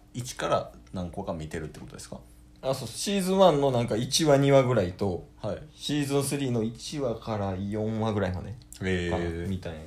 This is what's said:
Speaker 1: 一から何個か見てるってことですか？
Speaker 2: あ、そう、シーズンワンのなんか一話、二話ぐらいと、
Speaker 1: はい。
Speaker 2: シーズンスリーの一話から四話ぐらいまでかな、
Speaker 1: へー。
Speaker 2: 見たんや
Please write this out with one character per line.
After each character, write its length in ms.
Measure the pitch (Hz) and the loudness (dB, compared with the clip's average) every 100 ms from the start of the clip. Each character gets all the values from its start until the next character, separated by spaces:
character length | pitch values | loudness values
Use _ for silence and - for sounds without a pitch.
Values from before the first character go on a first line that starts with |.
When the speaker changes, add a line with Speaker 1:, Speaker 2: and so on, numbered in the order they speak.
| - | -12
Speaker 1:
一 200 | 123 123 | -10 -10
か 140 | - - | -6 0
ら 220 | 139 - - - | 0 -2 -14 -12
何 180 | 95 87 | -8 -8
個 120 | 98 | -8
か 100 | 95 | -6
見 140 | 82 76 | -6 -6
て 100 | 82 | -8
る 80 | 78 | -10
っ 20 | |
て 100 | - | -12
こ 60 | - | -16
と 80 | |
で 80 | - | -16
す 80 | - | -16
か？ 100 | - - - - - | -16 -18 -20 -20 -8
Speaker 2:
あ、 120 | 131 | -4
そ 120 | 131 113 | -4 -6
う、 20 | |
シ 300 | - 208 202 | -6 -2 0
ー 20 | |
ズ 100 | 185 | 2
ン 60 | 190 | 6
ワ 140 | 185 | 6
ン 100 | 143 | 6
の 100 | 139 | 2
な 100 | 123 | 2
ん 60 | 113 | 0
か 80 | 110 | 0
一 300 | 123 - 156 | 0 2 6
話、 120 | 139 | 6
二 140 | 139 | 8
話 120 | 135 | 8
ぐ 100 | 123 | 6
ら 100 | 113 | 2
い 80 | 90 | 0
と、 360 | - 101 85 - - | -2 -2 -2 -8 -8
Speaker 1:
は 120 | 107 | -8
い。 100 | 87 151 | -6 -10
Speaker 2:
シ 280 | - - 147 | -12 -4 -2
ー 60 | 139 | 2
ズ 100 | 139 | 0
ン 60 | |
ス 140 | 135 143 | 0 -2
リ 100 | 131 | 0
ー 40 | |
の 120 | 120 | 0
一 360 | 113 - - 151 | -2 -4 -8 -4
話 160 | 127 110 | -4 -4
か 220 | - 107 | -4 -4
ら 180 | 98 92 | -2 -4
四 460 | 101 107 110 110 | -4 -2 -2 0
話 100 | 110 | 0
ぐ 80 | 104 | 2
ら 80 | 92 | 0
い 60 | |
ま 80 | 87 | -2
で 80 | - | -8
か 340 | - - - | -12 -16 -6
な、 60 | 95 | -2
Speaker 1:
へ 560 | 90 85 87 85 85 90 | 0 0 -2 -2 -4 -4
ー。 20 | |
Speaker 2:
見 120 | 90 | -4
た 100 | 85 | -6
ん 20 | |
や 40 | 80 | -12